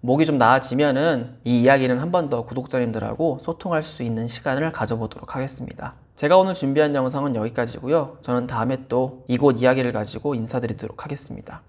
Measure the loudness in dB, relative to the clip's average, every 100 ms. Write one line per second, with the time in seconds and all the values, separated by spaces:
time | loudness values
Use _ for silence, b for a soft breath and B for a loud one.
0 | 2 2 4 6 6 6 2 0 2 2
1 | 2 0 -4 -10 0 4 6 6 4 0
2 | 0 0 0 -4 -4 -8 -4 -2 -2 -2
3 | -6 -2 -2 -2 -6 -6 -2 -2 -4 -8
4 | -4 -4 -4 -6 -4 -2 -2 -2 -4 -4
5 | -4 -8 -10 -8 -6 -8 -12 -10 -12 -12
6 | -20 -4 4 6 6 0 0 2 2 2
7 | -2 -2 -2 -2 -2 -2 -4 -4 -2 0
8 | 0 -8 -4 -2 -2 -2 -2 -2 -2 -2
9 | -2 -6 -4 2 4 6 4 4 0 -2
10 | -6 -6 -4 -4 -4 -4 -4 -6 -10 -12
11 | -10 -10 -10 -14 -14 -20